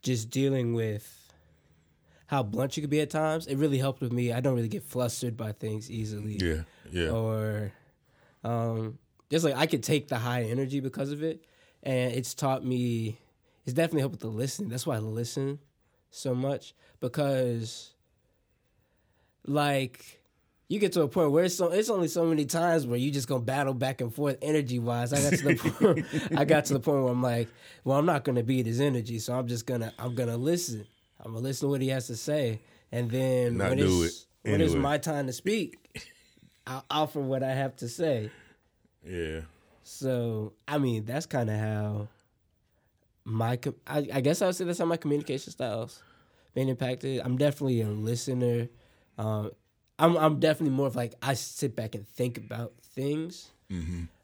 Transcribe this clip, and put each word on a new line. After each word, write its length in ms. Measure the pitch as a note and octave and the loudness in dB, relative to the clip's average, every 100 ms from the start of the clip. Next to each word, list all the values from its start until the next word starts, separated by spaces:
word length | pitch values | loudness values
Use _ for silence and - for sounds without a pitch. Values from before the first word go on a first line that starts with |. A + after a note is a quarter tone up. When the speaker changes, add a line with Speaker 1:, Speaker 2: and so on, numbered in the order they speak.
Speaker 1:
just 260 | - B2+ A2 | 0 -2 -2
dealing 440 | C3 C#3 C3+ A#2+ | 0 2 2 0
with 580 | A#2 A2+ G#2 - - - - _ _ _ _ _ _ _ _ _ | 0 -2 -4 -10 -20 -20 -20 _ _ _ _ _ _ _ _ _
how 160 | C#3+ | -2
blunt 340 | A2+ A2 C3+ - | 0 -2 -2 -2
you 40 | |
could 80 | D3 | 0
be 100 | D3 | 0
at 100 | D3 | 0
times, 360 | D#3 D#3 D#3+ D#3+ | 0 0 0 -2
it 100 | C#3 | 0
really 200 | D3+ C3+ | 2 2
helped 220 | C3+ C3 | 0 -2
with 100 | B2+ | -2
me. 200 | A#2+ A#2+ | 0 0
I 80 | A#2 | 2
don't 160 | C#3 B2+ | 2 2
really 100 | A2+ | 0
get 140 | G#2 | -4
flustered 540 | - B2 B2 - B2 A2+ | -6 -2 -2 -2 -4 -4
by 160 | A2 | -8
things 360 | G#2+ A2 G#2+ G#2+ | -6 -6 -6 -6
easily. 500 | A#2 G#2+ G#2 G#2+ G#2 | -6 -6 -6 -6 0
Speaker 2:
Yeah, 200 | F2+ D#2+ D#2+ - - | 0 0 -4 -14 -6
yeah. 200 | F2+ E2 | -2 0
Speaker 1:
Or, 600 | A2+ A2 A2 G#2+ G#2+ G#2 - _ _ _ _ _ _ | 0 0 0 -2 -4 -6 -10 _ _ _ _ _ _
um, 560 | A2+ A#2 A#2 A2+ A2 - _ _ _ | -4 0 0 -2 -4 -8 _ _ _
just, 140 | D#3 | 2
like, 100 | E3 | 2
I 120 | C3 D#3+ | 2 2
could 180 | C#3+ | 2
take 240 | A#2 D#3 - | 2 0 2
the 100 | B2 | -2
high 240 | A#2+ B2 | 0 0
energy 380 | A2+ A#2+ C3+ C#3 | 0 -2 -2 -2
because 320 | C3 - C#3 | -4 -4 -4
of 100 | D3 | -2
it. 220 | D#3+ D#3+ _ _ _ _ | -4 -6 _ _ _ _
And 280 | - C3 B2+ | -2 0 2
it's 220 | A#2+ B2 | 0 -4
taught 300 | - C#3 C3 | -2 0 0
me, 560 | B2+ B2+ B2 A#2 A2+ G#2+ _ _ _ _ - | 0 0 0 0 -2 -6 _ _ _ _ -4
it's 80 | |
definitely 260 | B2+ D#3+ D#3+ | 0 2 2
helped 140 | C3+ | 0
with 60 | A2 | -2
the 60 | A2+ A2 | -8 -4
listening. 320 | C3+ - G3+ | -4 -4 -6
That's 160 | B2 D#3+ | -4 -2
why 100 | A#2 | -2
I 20 | |
listen 600 | A2 A2 A#2 - C#3 C#3+ _ _ _ _ _ | -2 -4 -4 -4 -4 -6 _ _ _ _ _
so 240 | - C3+ | -8 -4
much, 400 | B2 C3+ C#3+ - _ _ _ | -2 -2 -4 -8 _ _ _
because, 960 | B2+ D3+ C#3+ C3+ B2 A#2 A2+ - - _ _ _ _ _ _ _ _ _ _ _ _ _ _ _ - | -6 0 0 2 0 0 -4 -10 -16 _ _ _ _ _ _ _ _ _ _ _ _ _ _ _ -2
like, 760 | D3 D3 C#3 C3 - - - _ _ _ _ _ | 2 2 2 0 -6 -20 -20 _ _ _ _ _
you 100 | G#3 | 2
get 140 | G3+ | 2
to 100 | F3 | 4
a 60 | D3 | 2
point 240 | - D#3 | 4 4
where 120 | C#3+ | 6
it's 120 | F3+ F3+ | 4 2
so, 140 | F3 | 2
it's 200 | F3+ A3 | 2 2
only 180 | G3+ E3 | 2 2
so 160 | F3 E3 | 2 4
many 180 | D#3 | 4
times 420 | C#3+ E3+ E3+ E3 B2 | 2 2 4 4 2
where 120 | B2 | 0
you 120 | C3+ | 0
just 160 | C#3 A#2 | 0 0
gonna 140 | C3 | -2
battle 320 | A#2 C3+ C3+ | 0 0 0
back 260 | B2+ C3 C#3 | 0 -2 0
and 140 | A#2+ | -4
forth 220 | A2 C#3+ C3+ | 0 -2 0
energy-wise. 680 | D3 D#3 C3+ B2 A#2 A#2+ A#2+ | 2 2 2 0 0 0 2
I 80 | C#3+ | 2
got 120 | C#3+ F#3+ | 4 2
to 60 | |
the 100 | C#3+ | 2
<laughs> 680 | B2 D#3+ - G#3 D#3 - D3+ | 0 -2 4 4 4 0 -4
point, 140 | - - | -2 0
I 60 | |
got 200 | C#3+ D#3 C#3+ | 4 4 4
to 80 | |
the 60 | C#3 | 0
point 220 | A#2+ C#3+ | 2 2
where 100 | C3 | 2
I'm 100 | B2 | 2
like, 260 | B2+ A#2+ A2+ - - - | 0 0 -2 -8 -20 -8
"Well, 140 | - C#3 | 0 4
I'm 80 | D#3+ | 4
not 180 | D3 | 2
gonna 180 | B2 B2 | 2 0
beat 220 | A#2 C3 A2+ | 2 2 2
his 140 | A#2 | 2
energy, 380 | C#3+ B2 A2 A#2 | 2 2 -2 -6
so 160 | G#2+ | -4
I'm 140 | B2+ A#2+ | -2 -2
just 180 | A#2+ - | -4 -2
gonna, 260 | B2 A2+ - | -4 -4 -6
I'm 160 | B2 | -6
gonna 220 | B2 A#2+ A#2 | -2 -2 0
listen. 500 | C3+ F3 E3+ A2 G#2+ _ _ _ | 0 0 -2 -8 -10 _ _ _
I'm 140 | - | -12
gonna 100 | A2+ | -6
listen 220 | B2+ C3 C#3+ | -4 -2 0
to 40 | |
what 100 | C#3 | 0
he 80 | C3 | 0
has 180 | C3 A#2+ | 0 -4
to 80 | A#2 | -8
say, 440 | - D3+ B2+ A2 - _ _ | -2 0 0 -2 -8 _ _
and 180 | A#2+ A#2+ | -4 -2
then 460 | B2+ C3 B2+ B2 A#2 | 0 2 2 2 2
Speaker 2:
Not 140 | G2 | 2
Speaker 1:
when 80 | - | 4
Speaker 2:
do 240 | F#2+ F2+ | 4 6
Speaker 1:
it's, 220 | E2+ - - _ | 2 -2 -16 _
Speaker 2:
it 60 | A2+ | 0
Speaker 1:
when 100 | G#2 | 4
it's 120 | D#3+ | 4
Speaker 2:
anyway. 100 | - | 4
Speaker 1:
my 160 | C#3 D3 | 2 0
time 280 | E3 D3 C3+ | 0 -2 -2
to 60 | |
speak, 440 | A#2 - A3 D#3+ - _ - - - _ _ - _ - | -4 -2 0 -2 -8 _ -18 -18 -20 _ _ -20 _ -10
I'll 180 | C3 - | -10 -2
offer 300 | C#3+ D3+ D3+ | 0 0 0
what 220 | C3+ C3 | -2 0
I 80 | C3 | 0
have 240 | C3 C3+ - | 0 -2 -4
to 100 | A#2 | -10
say." 420 | - D#3+ B2+ G#2+ - - _ _ _ _ _ | -2 0 0 -2 -10 -20 _ _ _ _ _
Speaker 2:
Yeah. 360 | - F2+ D#2+ D#2+ D#2 _ _ _ | -10 -4 -4 -4 -10 _ _ _
Speaker 1:
So, 720 | - - C3+ B2 A#2 A2 G#2+ _ - | -20 -6 -2 0 0 -2 -6 _ -4
I 100 | D3+ | 0
mean, 260 | C3+ A2+ | 0 0
that's 220 | G#2+ C3 E3 | -2 -6 -4
kinda 300 | C#3+ A2+ G#2+ | -2 0 0
how 500 | G#2+ G#2+ G#2 G#2 G#2 _ _ _ _ _ _ _ _ _ _ _ | 0 -2 -2 -4 -8 _ _ _ _ _ _ _ _ _ _ _
my 320 | - A2+ A2+ B2 | -6 0 0 0
com-, 180 | C#3+ - - | -4 -8 -4
I, 180 | D3+ C#3+ | -4 0
I 60 | C3+ | 0
guess 200 | C3 E3+ | 2 2
I 60 | F#3+ | 0
would 80 | |
say 100 | F3+ | 0
that's 140 | F3+ E3+ | -2 0
how 60 | |
my 120 | E3+ E3 | 0 0
communication 540 | D3+ D3 D3 C3+ - | 0 -2 0 -6 -6
styles 480 | - B2+ A2+ A#2 - - _ _ _ _ | -6 -4 -4 -6 -12 -20 _ _ _ _
been 140 | - C3+ | -2 0
impacted. 520 | B2+ B2+ B2+ C3+ C3 | 0 -2 -2 -4 -4
I'm 120 | B2+ B2+ | 0 2
definitely 440 | C#3+ C#3 C#3 A#2+ | 2 2 2 2
a 80 | A2 | 2
listener. 800 | G#2 G#2+ A#2+ - B2+ B2 A#2+ A#2 - _ _ _ - | -2 -2 -2 -2 0 2 2 -2 -8 _ _ _ -6
Um, 320 | A2 G#2+ G#2+ - _ _ _ - | -2 -2 -4 -10 _ _ _ 4
I'm, 160 | E3 E3+ | 6 8
I'm 240 | D#3 D3 | 4 6
definitely 340 | D#3 D3+ D#3 | 4 4 2
more 120 | C3 C#3 | 2 0
of, 100 | A#2+ | 0
like, 180 | A#2+ - | -4 -4
I 120 | C3+ | -4
sit 420 | B2+ - - C#3+ A2 | -2 -4 -4 -4 -4
back 180 | A2 | -6
and 140 | G#2+ G#2 | -8 -12
think 300 | - B2 A#2+ | -4 -4 -4
about 340 | G#2+ A2+ A#2 - | -10 -8 -8 -10
things, 680 | - - C#3 D3+ E3 F3 - _ _ | -14 -6 -2 -2 -4 -10 -20 _ _
Speaker 2:
Mm-hmm. 340 | F2+ E2 F2 E2+ _ | -8 -6 -6 -8 _